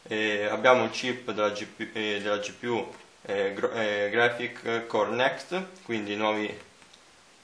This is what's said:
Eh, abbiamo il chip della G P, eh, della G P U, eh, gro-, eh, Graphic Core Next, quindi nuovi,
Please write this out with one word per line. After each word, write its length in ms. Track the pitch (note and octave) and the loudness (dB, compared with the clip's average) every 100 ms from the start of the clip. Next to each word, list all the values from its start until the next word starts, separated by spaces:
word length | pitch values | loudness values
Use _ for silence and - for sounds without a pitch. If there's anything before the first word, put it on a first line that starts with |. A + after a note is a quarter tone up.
Eh, 400 | - G#2+ G#2+ G#2 | -6 -2 0 0
abbiamo 400 | G#2 A2 C3 B2+ | 0 4 6 6
il 60 | A2 | 4
chip 420 | - B2+ A#2+ - | -2 -4 -4 -4
della 180 | G#2 G#2 | 0 0
G 140 | G2+ | 0
P, 240 | G#2 - G#2+ | -8 -8 -8
eh, 280 | A2 G#2+ G#2 | -4 -2 -2
della 160 | G#2 G#2 | 0 -2
G 140 | - | -4
P 100 | - | -8
U, 320 | A#2+ A2+ F#2 - - - | -2 -2 -4 -10 -20 -14
eh, 300 | - G2+ G2 | -4 0 0
gro-, 200 | G2 B2 | 0 -2
eh, 380 | A#2 G#2+ G#2 G2+ | 0 0 0 2
Graphic 760 | A2+ A#2 A#2+ A#2+ - A#2 A2+ - | 4 4 2 -6 -6 -4 -4 0
Core 240 | G#3+ G3+ | 0 2
Next, 500 | A#2 C3+ - - F3+ F#3+ - | 2 0 0 -6 -6 -6 -12
quindi 320 | - A2+ G#2 | -6 -4 -4
nuovi, 420 | G#2 G#2+ G#2+ G#2 - - - - - - - - - | 0 2 2 -2 -8 -16 -20 -20 -20 -20 -20 -20 -20